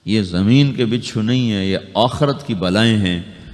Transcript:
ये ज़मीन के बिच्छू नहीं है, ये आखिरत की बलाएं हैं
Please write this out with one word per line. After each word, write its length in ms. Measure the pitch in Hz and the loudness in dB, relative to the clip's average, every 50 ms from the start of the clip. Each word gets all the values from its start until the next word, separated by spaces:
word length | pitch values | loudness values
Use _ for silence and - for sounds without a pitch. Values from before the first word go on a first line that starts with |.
| - | -6
ये 160 | - 104 110 101 | -2 0 0 0
ज़मीन 540 | 90 87 87 98 104 123 139 143 139 127 | 0 0 0 2 4 6 6 4 4 2
के 80 | 123 123 | 0 -2
बिच्छू 380 | 110 113 123 - - - 120 107 | 0 -2 -2 -4 -4 -4 -2 -2
नहीं 280 | 110 123 127 127 117 | 0 0 0 0 0
है, 180 | 107 98 95 95 | 0 -2 -2 -2
ये 240 | 95 92 - 98 98 101 | -2 -4 -4 -4 0 2
आखिरत 460 | 113 127 - - 147 143 143 - - | 2 2 2 0 0 0 0 -2 -4
की 80 | - 117 | -6 -4
बलाएं 420 | 90 87 90 90 104 113 117 110 | -2 -2 0 2 2 4 4 2
हैं 440 | 107 98 90 87 87 85 - - - - - | 2 2 0 -2 -4 -6 -10 -16 -18 -18 -18